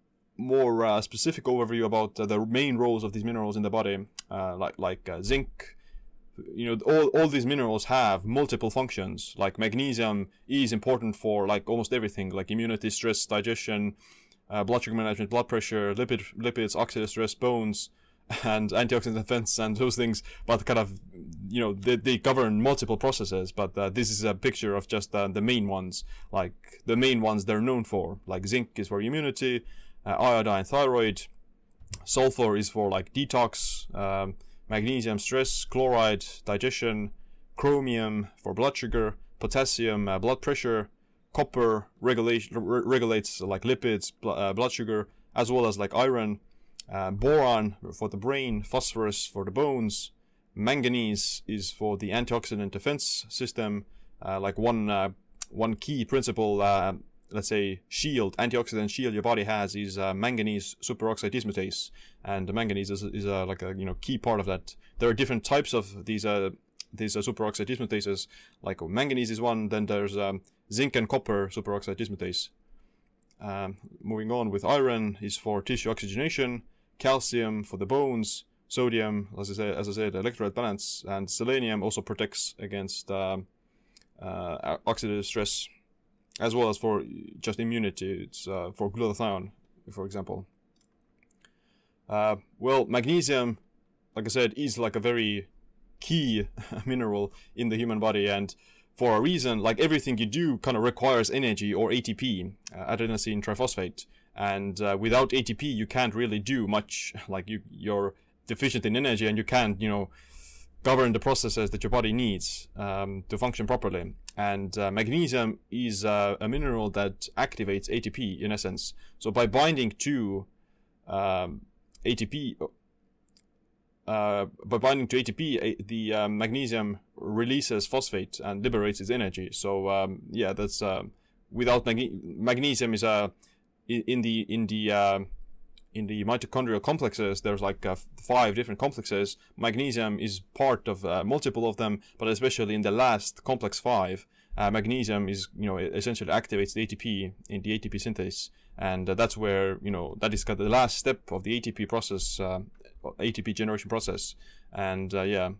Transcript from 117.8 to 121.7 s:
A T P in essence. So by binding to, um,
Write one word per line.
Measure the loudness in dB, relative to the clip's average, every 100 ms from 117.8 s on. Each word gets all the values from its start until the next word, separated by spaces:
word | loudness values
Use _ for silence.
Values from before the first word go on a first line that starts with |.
| 0
A | -4
T | -4
P | -6 -6 -4
in | -4
essence. | -2 -4 -6 -8 -10 -18 -8
So | -2
by | 2 4
binding | 6 4 4 0
to, | 0 -2 0 0 -2 -6 _ _ _ _ _ -4
um, | 0 2 0 -2 -6 -14